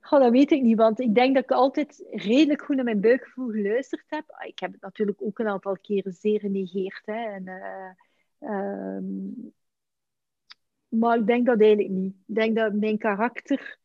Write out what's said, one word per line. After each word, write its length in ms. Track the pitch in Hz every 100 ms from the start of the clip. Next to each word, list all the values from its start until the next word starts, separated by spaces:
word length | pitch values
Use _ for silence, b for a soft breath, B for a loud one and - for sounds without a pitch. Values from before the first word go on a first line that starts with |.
Goh, 200 | - 294
dat 100 | 254
weet 200 | 240 285
ik 120 | 311
niet, 140 | 247 220
want 240 | 226 220
ik 140 | 254
denk 200 | 208 254
dat 100 | 262
ik 60 | 254
altijd 540 | 214 254 285 294 - -
redelijk 520 | 208 185 247 302 294
goed 140 | - 277
naar 80 |
mijn 160 | 247 214
buikgevoel 500 | 202 254 - - 254
geluisterd 540 | 214 196 226 277 - _
heb. 180 | 302 311
Ah, 200 | - -
ik 120 | -
heb 140 | 185
het 80 | 196
natuurlijk 420 | 196 - 208 202
ook 160 | 220 -
een 100 | 220
aantal 300 | 196 196 190
keren 300 | _ 202 190
zeer 280 | 180 214 208
genegeerd, 600 | 202 196 185 190 190 -
hè, 200 | - 214
en, 240 | 233 196 185
eh, 420 | 185 196 190 190 185 _ _ _ _
ehm, 680 | - 202 196 202 190 196 190 196 190 247 - _ _ _ _ _ _ _ _ _ _ - _ _ _
maar 300 | 226 233 233
ik 80 | 208
denk 200 | 240 240
dat 140 | 233
eigenlijk 300 | 214 208 208
niet. 240 | 190 190 190 _
Ik 80 |
denk 220 | 214 226 226
dat 160 | 220
mijn 260 | 208 214 214
karakter 800 | 220 196 233 240 - 269 - -